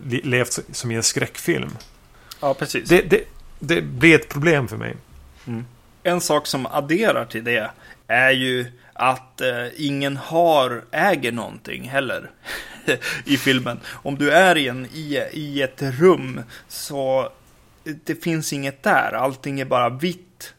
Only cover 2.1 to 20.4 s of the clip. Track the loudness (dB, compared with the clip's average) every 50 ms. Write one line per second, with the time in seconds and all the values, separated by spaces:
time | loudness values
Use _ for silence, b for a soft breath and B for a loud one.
2.1 | -20 B B B B -4 -2 -2 -2 -2 -4 -6 -6 -4 2 4 4 4 6 4
3.1 | 2 2 0 -2 -16 -20 -20 -20 -18 -10 -4 -2 0 0 0 -4 -2 4 6 8
4.1 | 8 8 6 2 -6 0 2 4 4 4 2 -2 -6 -6 -8 -8 -10 -10 -16 -20
5.1 | -20 -20 -20 -20 -20 -18 -12 -10 -8 -8 -8 -12 -16 -20 _ _ -14 _ -2 0
6.1 | 0 0 2 2 2 2 2 0 -4 -4 -2 -2 -2 -2 0 2 2 2 2 2
7.1 | 2 0 -2 -4 -6 -6 -2 0 0 0 0 -2 -8 B B B B B B 0
8.1 | 2 4 4 4 4 4 2 0 0 -2 -2 -6 -10 b b b b 0 2 2
9.1 | 2 0 -4 -16 _ -4 -2 -2 -2 -2 -4 -8 -8 -6 -4 -4 -2 -2 -2 -4
10.1 | -4 -6 -8 -2 2 4 4 6 6 4 4 2 0 -6 -8 -6 -2 0 2 2
11.1 | 2 2 0 -2 -4 -4 -6 -8 -10 -12 -12 -10 -10 -10 -8 -4 -2 -2 -2 -2
12.1 | -4 -6 -8 -12 -20 _ B B B B B B B B B -2 -2 -2 -2 -6
13.1 | -8 -6 -2 0 0 0 2 2 2 2 0 -4 -8 -8 -10 -16 -16 -12 -8 -8
14.1 | -4 -2 0 4 6 6 6 6 6 4 2 -2 -4 -6 -10 -12 -12 -12 -8 -4
15.1 | -4 -4 -4 -4 -6 -8 -8 -6 -2 -2 -2 -2 -4 -4 -6 -4 0 4 6 6
16.1 | 6 6 2 -6 -8 -10 -10 B B B B B -14 -12 -10 -8 -6 -4 -2 0
17.1 | 0 0 0 -2 -6 -14 _ _ -20 _ _ _ _ _ -14 -14 -14 -12 -6 -8
18.1 | -6 -4 -2 -2 -2 -2 -2 -4 -6 -6 -6 -6 -6 -4 0 2 4 4 2 2
19.1 | 0 -2 -2 -2 -2 -4 -8 -6 -6 -4 -2 0 0 2 2 2 0 -2 -4 -4
20.1 | -6 -6 -12 _ _ -20